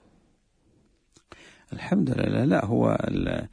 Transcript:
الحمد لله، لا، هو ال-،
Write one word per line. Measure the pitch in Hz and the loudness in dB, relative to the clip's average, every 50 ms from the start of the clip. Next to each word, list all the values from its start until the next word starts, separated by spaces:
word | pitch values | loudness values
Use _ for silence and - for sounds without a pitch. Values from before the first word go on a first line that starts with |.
| _ _ _ _ _ _ _ _ _ _ _ _ _ _ _ _ _ _ _ _ _ _ _ - _ _ - - - - - - _ _ - | _ _ _ _ _ _ _ _ _ _ _ _ _ _ _ _ _ _ _ _ _ _ _ -20 _ _ -20 -20 -20 -20 -20 -20 _ _ -14
الحمد | - - - 180 202 175 131 | -12 -4 -2 0 0 2 0
لله، | 120 - - - 104 110 120 | 0 0 0 0 0 2 2
لا، | 147 - - - | 2 2 2 2
هو | 98 117 123 117 113 - - - - | 0 2 2 2 2 2 0 0 -2
ال-، | - 95 - - - - - - | -2 -2 -2 -2 -4 -4 -6 -10